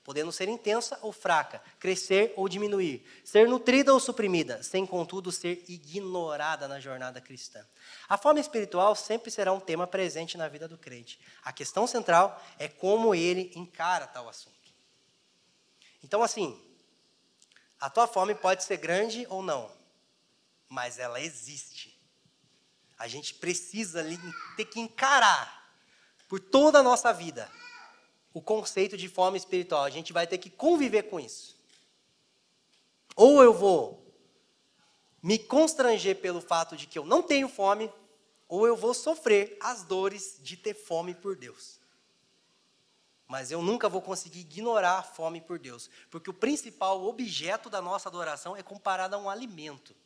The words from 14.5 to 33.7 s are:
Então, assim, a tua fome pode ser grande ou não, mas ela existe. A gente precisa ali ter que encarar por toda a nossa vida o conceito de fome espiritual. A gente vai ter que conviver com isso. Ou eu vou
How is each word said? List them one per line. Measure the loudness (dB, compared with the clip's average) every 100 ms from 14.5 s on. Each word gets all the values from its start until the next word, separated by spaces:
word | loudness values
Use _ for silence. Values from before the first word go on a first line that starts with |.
| _ _ _ _ _ _ _ _ _ _ _ _ _ _ _
Então, | -2 0
assim, | 0 -2 -6 -8 _ _ _ _ _ _ _ _ _ _ _ _
a | -2
tua | 2 2
fome | 2 -2 0
pode | 0 0
ser | -2 -6
grande | -2 -2 -2 -6 -8
ou | -8
não, | -4 -6 -8 -20 _ _ _ _ _ _ _ _ _
mas | -10 -10 -8
ela | -8 -8
existe. | -10 -12 -16 -16 -18 -18 -20 _ _ _ _ _ _ _ _ _ _ _
A | -14
gente | -12 -12
precisa | -8 -6 -6 -8 -10 -8 -8
ali | -8 -10 -12 -14 -14 -10
ter |
que | -10 -8
encarar | -12 -2 2 6 6 4 -2 -16 _ _ _ _ _ _ _
por | -12
toda | 4 6 8 8
a |
nossa | 8 4 2
vida | -2 -8 -12 -16 -18 -20 -20 -20 _ _ _ _
o | -16
conceito | -2 -2 -2 -2 -2 -2
de | -8
fome | 0 0 0
espiritual. | -4 -4 0 0
A | 0
gente | -4 -6
vai | -4 -2
ter | -4
que | -8
conviver | -2 2 4 4 0
com | -2 -10
isso. | -10 -16 -18 _ _ _ _ _ _ _ _ _ _ _ _ _ _ _ _ 8
Ou | 10 12
eu | 10
vou | 10 4